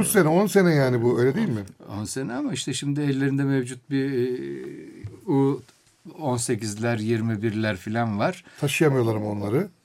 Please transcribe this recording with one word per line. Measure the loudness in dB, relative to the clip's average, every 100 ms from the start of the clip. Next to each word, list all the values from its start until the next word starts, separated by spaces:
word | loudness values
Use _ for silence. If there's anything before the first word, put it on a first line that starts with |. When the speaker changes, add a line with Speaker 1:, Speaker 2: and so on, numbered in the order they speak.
| 4
Speaker 1:
yani. |
Speaker 2:
sene, | 4 6
on | 4 4
sene | 6 6
yani | 6 4 4
bu, | 2 4
öyle | 2 2
değil | 0
mi? | -2 -6 -14 -10 -8
Speaker 3:
On | -6
sene | -6 -6
ama | -6 -4
işte | -6 -6
şimdi | -4 -4 -2
ellerinde | 0 0 0 0
mevcut | 2 0 -2 -8 -4
bir, | -2 0
e, | 0 -2 -2 -6 -10 -12 -14 -16 -16 -16 -10 -2
U | 2 2 0 -8 _ _ _ -20 -8
on | -4 -2
sekizler, | -2 -2 -4 -4 -2 -2
yirmi | 0 0 0 -2
birler | -2 0 -2 -2
falan | -4 -2 -2 0
var. | -2 -4 -12 -6
Speaker 2:
Taşıyamıyorlar | -2 2 4 4 2 0
ama | -4
onları. | -4 -2 -2 -2 -8